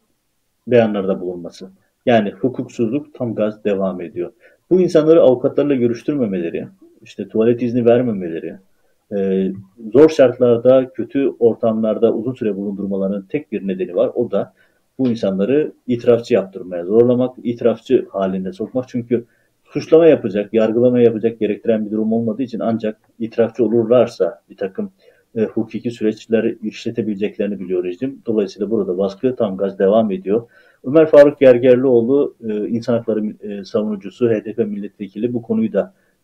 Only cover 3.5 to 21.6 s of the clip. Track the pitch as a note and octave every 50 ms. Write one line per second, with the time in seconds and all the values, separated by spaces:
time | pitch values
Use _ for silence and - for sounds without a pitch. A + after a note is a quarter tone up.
3.5 | G#2 - - G#2+ G2+ F#2+ F#2+ F#2+ F#2 F2+ F2 E2 D2 - - D#2+ - _ _ _
4.5 | _ _ _ _ E3 F#3 F#3 E3 E3+ E3 D3+ D#3 D#3+ E3 - C3 B2+ B2 - C3+
5.5 | - - C#3 C#3+ C#3+ B2+ A#2+ A#2 A2+ A#2 - - D3+ C#3+ B2 G#2+ F#2+ F2+ E2+ E2
6.5 | E2 D#2 - - - _ - _ _ _ - - - - G#2 - - A2 A2 A#2
7.5 | B2 A#2 B2+ A#2+ A2+ B2 A#2 A#2 A#2 B2+ B2+ A#2+ G#2+ G2 F#2 E2 E2 D#2+ D#2 E2
8.5 | G2 - _ _ _ _ _ _ _ _ _ _ G#2+ G2+ F#2+ F#2+ F#2+ F#2+ F#2+ F#2+
9.5 | F#2+ - - - _ - A2+ A2 G#2 C3 D#3 D#3 D#3 - C3+ A#2+ A#2+ - B2+ A#2+
10.5 | A#2 A2+ A#2 B2+ C3 C3 B2+ B2+ - - A#2 A#2 - C#3 C#3 A#2 - - A#2 A#2
11.5 | G#2+ - - A2+ A2 A2 A2 A2 G#2+ G#2 A2+ A2+ - - A2 B2+ B2+ - A#2 G#2+
12.5 | G2 F#2+ G2 G#2 G2+ F#2+ G2 G2 G2 G2 G2 G2 G2+ G2+ F#2+ - - D3 D3 -
13.5 | - G2 F2 G2 F#2+ F#2 F#2 E2+ F2 F#2+ A#2+ B2+ - - A#2+ G#2 G2 G2 B2 -
14.5 | _ _ _ _ _ _ _ _ _ - C3 B2+ A2+ A2+ - G2 F#2+ F#2+ G2 G#2+
15.5 | C3 D3 D3+ - - _ _ - B2 A#2+ - B2 A#2+ A#2 A#2 - A#2+ G2+ F#2+ F#2+
16.5 | - F#2+ F2+ F2+ F2+ F2 F2 F2+ G#2 A2+ A#2+ B2 B2 A#2+ B2+ B2 - - - B2
17.5 | A#2+ A#2 - A#2 A2+ - - - C3 - - - - G2 G2 F#2+ F#2 F#2+ F#2 F#2+
18.5 | F#2 - A2 G2+ - B2+ B2+ - - B2 A#2 A#2+ B2 A2+ A#2 - _ _ _ _
19.5 | _ _ _ _ - D3+ - - - D#3+ E3+ D#3+ D3 B2 - A2 F#2 G#2 G2+ G2+
20.5 | - A2+ A2 A2 A2 A#2 A#2+ B2+ B2 B2 A#2+ A2+ G#2+ G#2+ G2 A#2 A2+ - G#2+ G2+
21.5 | G#2 G2